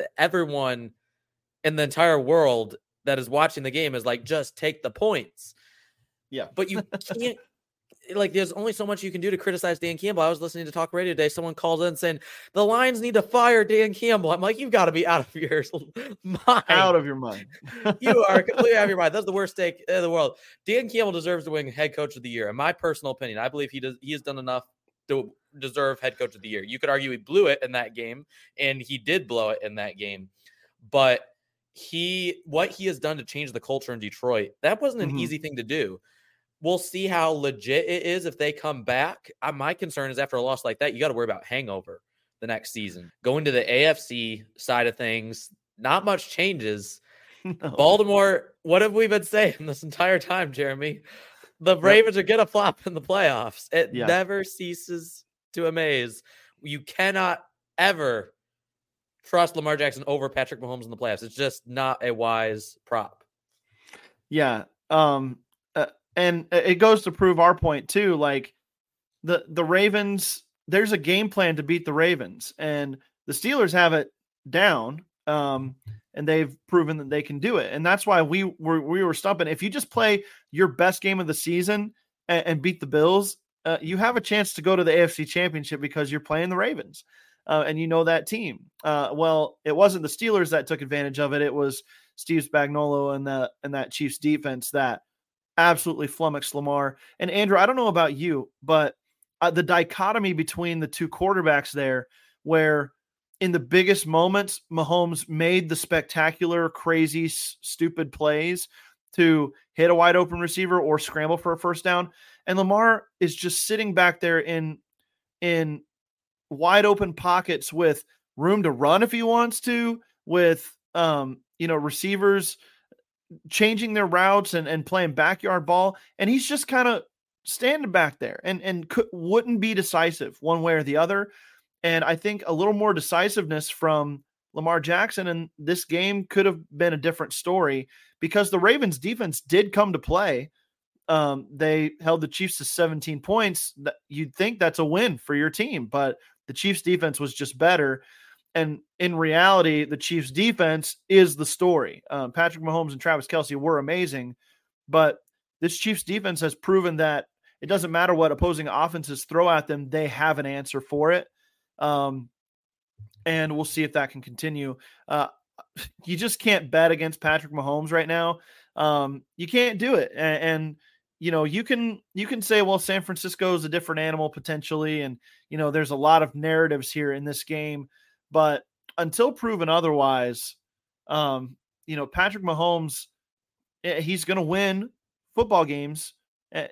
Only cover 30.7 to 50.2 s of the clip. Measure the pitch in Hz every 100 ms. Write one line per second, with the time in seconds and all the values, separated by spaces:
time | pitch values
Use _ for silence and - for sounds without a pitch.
30.7 | _ 110 143 131 123 - _ _ _ _
31.7 | - - 165 175 185 180 - 160 151 196
32.7 | - 190 139 151 156 117 143 143 117 -
33.7 | 135 - 120 104 - 123 113 101 - 151
34.7 | 214 277 240 160 135 117 151 156 131 113
35.7 | 151 104 92 _ _ _ _ _ _ 156
36.7 | 269 - 185 190 175 160 156 139 113 107
37.7 | 143 165 175 170 180 170 - 151 151 156
38.7 | 135 113 123 156 - - - 139 143 143
39.7 | 175 175 147 135 127 139 123 123 131 120
40.7 | 120 143 120 147 120 117 92 - 127 123
41.7 | 98 - - _ _ _ _ 113 110 -
42.7 | 113 101 87 87 _ 123 143 147 123 113
43.7 | 123 151 156 - 120 113 107 107 - -
44.7 | 123 120 117 117 113 110 113 - _ _
45.7 | _ 123 180 202 190 - - 190 170 110
46.7 | 104 101 - _ _ _ _ 185 156 147
47.7 | 135 151 208 202 202 196 185 - _ 160
48.7 | 180 214 208 220 208 165 214 202 - 156
49.7 | 139 156 - 180 185